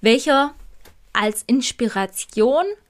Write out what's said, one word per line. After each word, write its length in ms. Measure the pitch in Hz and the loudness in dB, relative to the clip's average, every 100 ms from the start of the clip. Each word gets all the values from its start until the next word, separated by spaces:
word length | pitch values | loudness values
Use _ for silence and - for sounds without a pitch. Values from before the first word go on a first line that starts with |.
welcher 520 | 233 240 285 277 285 285 - - - - _ | 4 2 4 2 2 -4 -20 -20 -20 -20 _
als 280 | - 214 208 - | -4 -2 -4 -2
Inspiration 1160 | 254 247 - 226 202 196 - - - 220 285 381 415 _ | 0 0 -4 -4 -2 -4 -6 -10 0 2 2 0 -6 _